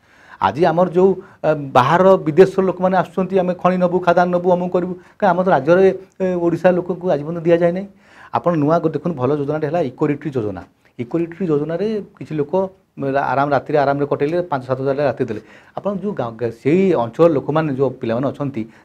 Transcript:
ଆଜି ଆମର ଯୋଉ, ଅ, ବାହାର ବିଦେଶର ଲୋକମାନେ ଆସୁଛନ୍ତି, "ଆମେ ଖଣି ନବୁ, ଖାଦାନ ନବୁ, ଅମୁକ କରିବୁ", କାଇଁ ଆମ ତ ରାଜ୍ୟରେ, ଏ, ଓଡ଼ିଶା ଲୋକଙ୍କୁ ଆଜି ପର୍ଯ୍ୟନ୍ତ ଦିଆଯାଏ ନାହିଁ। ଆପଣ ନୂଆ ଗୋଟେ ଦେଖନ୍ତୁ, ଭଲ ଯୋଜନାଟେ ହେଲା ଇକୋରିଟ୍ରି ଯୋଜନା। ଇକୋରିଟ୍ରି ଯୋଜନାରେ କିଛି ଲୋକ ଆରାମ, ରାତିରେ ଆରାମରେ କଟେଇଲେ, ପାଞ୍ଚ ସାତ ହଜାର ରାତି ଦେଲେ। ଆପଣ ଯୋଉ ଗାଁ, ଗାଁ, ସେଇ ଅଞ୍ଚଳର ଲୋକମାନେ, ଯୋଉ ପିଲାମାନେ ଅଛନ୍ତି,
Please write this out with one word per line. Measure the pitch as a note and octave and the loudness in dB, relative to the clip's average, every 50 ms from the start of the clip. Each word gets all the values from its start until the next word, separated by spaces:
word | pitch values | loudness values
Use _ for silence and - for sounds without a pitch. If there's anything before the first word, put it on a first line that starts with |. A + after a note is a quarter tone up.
| _ _ _ _ - - - - - | _ _ _ _ -20 -20 -8 -2 -2
ଆଜି | F#2+ G2 B2+ F3 | -2 0 0 0
ଆମର | E3+ D#3+ E3 F#3 F3+ | 2 2 2 0 2
ଯୋଉ, | D#3+ F3+ F#3 G3 F#3+ F#3 - - - _ - | 2 2 4 4 2 0 -6 -14 -14 _ -2
ଅ, | D3+ D#3 | -2 -2
ବାହାର | D3 C#3+ C3+ C3 C3+ B2 C3+ D#3 F#3 F#3 F#3+ F#3+ | -2 -4 2 2 4 4 4 4 6 6 6 6
ବିଦେଶର | F3+ D#3 D#3 D3 D#3 F#3+ F#3+ F#3+ - F#3+ | 6 4 2 6 6 6 6 4 0 -2
ଲୋକମାନେ | F#3 F3 F#3 F#3 F#3 F#3+ | -2 -2 -2 -2 0 0
ଆସୁଛନ୍ତି, | F#3 E3 - - - F#3 F3+ F#3+ F#3+ | 0 0 -2 -4 -6 -4 0 0 0
"ଆମେ | F3+ F3+ F3 | 0 0 -2
ଖଣି | F3 - F3+ F#3 | 0 0 0 2
ନବୁ, | F#3 F3+ F3 E3+ F3+ | 2 0 0 0 0
ଖାଦାନ | F3+ - F3 F3+ F3+ F3+ | 2 2 4 4 2 2
ନବୁ, | F3 F3 F3 F#3 F3+ | 0 0 2 2 0
ଅମୁକ | F3+ F3+ F3+ - | 0 0 -2 -2
କରିବୁ", | F#3 F3 F3+ F3+ F3 - - _ - | -2 -2 -4 -8 -10 -14 -20 _ -2
କାଇଁ | G#3+ G3 | 0 0
ଆମ | F3 F3+ F#3 | 2 2 2
ତ | F#3+ | 2
ରାଜ୍ୟରେ, | F3 C#3+ C3 D3 E3+ F3+ F#3+ F#3+ F#3 F#3+ - - _ - | 2 2 4 4 4 6 6 4 2 0 -6 -16 _ -6
ଏ, | F#3+ F#3 F3+ | -4 -4 -2
ଓଡ଼ିଶା | F3 E3+ E3+ E3 E3 E3 F#3 | -2 0 0 -2 2 2 2
ଲୋକଙ୍କୁ | F3+ F3 E3+ - F#3 E3 F3 F#3 | 2 2 -2 -4 -6 -6 -2 -2
ଆଜି | E3 C#3+ C#3+ | -2 -2 -2
ପର୍ଯ୍ୟନ୍ତ | D3+ E3+ E3+ D#3+ | -6 -8 -4 2
ଦିଆଯାଏ | E3+ E3+ E3 F3 E3+ F3 | 2 2 4 4 0 0
ନାହିଁ। | F#3 G3+ G3+ - _ _ _ - - - - - | -2 -6 -10 -14 _ _ _ -20 -20 -14 -6 -6
ଆପଣ | D3 - F3 F3 | -2 0 0 0
ନୂଆ | D#3+ C#3+ C#3+ E3 E3+ | 2 2 2 2 2
ଗୋଟେ | D#3+ D#3+ D3 C#3+ | 0 -2 -4 -2
ଦେଖନ୍ତୁ, | - E3+ C3 C3 | -4 -6 -4 -2
ଭଲ | B2+ B2+ D3 | -2 -2 -2
ଯୋଜନାଟେ | D3+ C#3 C#3 D3+ D#3 D#3 | -2 -2 -4 -4 -4 -4
ହେଲା | C#3+ D3 F3+ | -4 -2 -2
ଇକୋରିଟ୍ରି | E3 B2+ B2 - D#3+ D3 D3 C#3 - D#3+ | -4 -4 -4 -2 -2 -2 -2 -4 -6 -6
ଯୋଜନା। | C3+ C3 G#2+ G#2 G2 F2+ F2 - _ _ _ _ _ - | -4 -4 -4 -4 -6 -10 -14 -18 _ _ _ _ _ -12
ଇକୋରିଟ୍ରି | B2 A#2+ - E3 E3+ E3 E3 - G3 | -10 -6 -4 -4 -4 -6 -6 -6 -2
ଯୋଜନାରେ | E3+ D3+ C#3+ D3 D3+ E3 E3+ G3 A3 A3 G#3+ G3 - - _ | -2 0 0 0 -2 -4 -4 -4 -4 -4 -6 -8 -10 -16 _
କିଛି | C#3+ - D#3+ | -12 -8 -4
ଲୋକ | D3+ C#3+ D3 - F#3 G3 F#3 F#3 _ _ _ _ - | -4 -4 -2 -2 -2 -2 -4 -8 _ _ _ _ -8
ଆରାମ, | C#3 C#3 C3+ C#3 C#3 C3+ B2+ C3+ C#3 D3 | -6 -2 -2 -2 -2 0 0 0 0 2
ରାତିରେ | C#3+ C3 - - C#3+ D3+ | 0 -2 0 0 0 2
ଆରାମରେ | C#3 C3+ C#3 C#3+ C#3+ | 2 2 0 0 0
କଟେଇଲେ, | C#3 D3 C3 C#3+ C#3+ E3 F3+ F3 | -2 0 -2 -2 -2 -2 -4 -4
ପାଞ୍ଚ | F3+ - C3+ B2 | -4 -6 -6 -4
ସାତ | - C3 B2 | -4 -6 -4
ହଜାର | C3+ C#3 C3+ | -2 -4 -2
ରାତି | C3+ D3 C3+ A#2 - C3+ | 0 -2 -2 -2 -2 -4
ଦେଲେ। | A2+ A2 G2+ - - - - - _ _ | -6 -6 -8 -10 -16 -20 -20 -20 _ _
ଆପଣ | - - F#3+ G#3 | -8 -8 -6 -6
ଯୋଉ | F#3+ E3+ G#3 F#3+ | -6 -6 -6 -6
ଗାଁ, | C#3 B2+ A#2 A2+ | -6 -6 -8 -6
ଗାଁ, | A2+ A#2+ A#2 | -6 -6 -6
ସେଇ | A2+ - - C3 D#3 F#3 G3 F#3+ E3 | -6 -4 0 0 2 2 2 2 2
ଅଞ୍ଚଳର | C3+ A#2 A#2 A2+ - E3 E3+ | 0 -2 -2 0 2 2 4
ଲୋକମାନେ, | D#3+ C3+ B2+ - D3 D#3 D#3+ D#3 C3+ | 4 2 -2 -2 -2 -2 -2 -2 -2
ଯୋଉ | B2+ C#3 C3 | -2 -2 -2
ପିଲାମାନେ | B2+ - - A2+ A2+ A#2+ C#3 C3 | -2 -4 -4 -4 -2 -2 -2 -4
ଅଛନ୍ତି, | A2 - D3 C#3 A#2+ A2+ G#2+ A2 - - _ | -4 -6 -6 -6 -6 -6 -8 -10 -14 -20 _